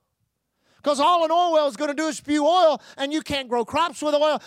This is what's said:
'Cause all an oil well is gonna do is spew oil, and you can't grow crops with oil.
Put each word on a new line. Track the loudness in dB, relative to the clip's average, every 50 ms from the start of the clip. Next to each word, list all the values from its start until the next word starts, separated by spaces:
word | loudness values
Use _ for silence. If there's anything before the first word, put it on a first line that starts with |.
| _ _ _ _ _ _ _ _ _ _ _ _ _ _ _ _
'Cause | -2 -2 0 2
all | 2 2 4 2 2
an | 2
oil | 2 2 2 2
well | 2 2 2
is | 0 -2
gonna | -4 -6 -4 -4
do | -4 -4 -4
is | -6 -8
spew | -6 -2 -2 0 2
oil, | 2 4 4 4 4 2 0 -6 -16 -10 -8
and | -6 -4
you | -4 -6
can't | -4 -4 -6 -6 -4 -4
grow | -4 -4 -4
crops | -2 -2 -2 -2 -2 -4 -4
with | -2 -2 0
oil. | 2 2 2 0 -2 -4